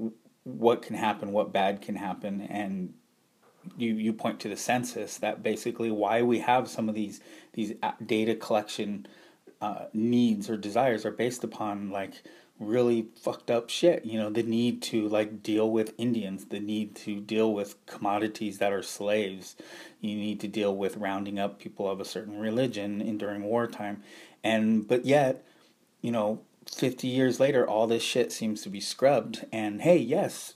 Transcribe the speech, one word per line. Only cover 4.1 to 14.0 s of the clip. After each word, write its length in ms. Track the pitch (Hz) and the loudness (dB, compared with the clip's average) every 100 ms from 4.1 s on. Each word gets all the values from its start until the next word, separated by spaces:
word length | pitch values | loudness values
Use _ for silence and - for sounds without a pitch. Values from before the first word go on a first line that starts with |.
point 260 | 110 117 - | -2 -4 -4
to 80 | 107 | -8
the 80 | 95 | -6
census, 640 | - 123 120 110 101 - | -2 0 -2 -6 -8 -4
that 260 | 107 - | -4 -2
basically 480 | 110 107 120 - 113 | -2 -2 -4 -2 -2
why 300 | 107 101 117 | 0 2 4
we 180 | 120 113 | 4 2
have 300 | - 120 - | 4 2 2
some 180 | - 110 | -4 -2
of 80 | 110 | -2
these, 240 | 98 - - - - | -4 -8 -18 -20 -14
these 220 | - 107 - | -6 -6 -4
a-, 180 | 110 - 110 | -6 -6 -2
data 280 | 110 110 | 0 2
collection, 720 | 110 - 110 - - 101 101 - - - _ - - | 0 0 0 0 -6 -6 -6 -10 -20 -20 _ -20 -8
uh, 280 | 104 98 - | -6 -6 -6
needs 580 | 110 117 123 117 104 104 | 0 2 4 4 2 -2
or 60 | 110 | -4
desires 500 | 104 117 131 107 107 | 0 2 4 2 -2
are 60 | |
based 320 | 104 120 123 | -2 -2 -2
upon, 460 | 117 - 107 101 101 | -8 -6 -6 -6 -6
like, 240 | 98 95 - - - _ - | -6 -8 -12 -20 -20 _ -12
really 480 | 107 123 120 117 110 - | 0 2 4 2 0 -6
fucked 300 | 120 117 - | -2 0 4
up 180 | 117 - | 2 2
shit. 360 | - 170 160 | 6 6 6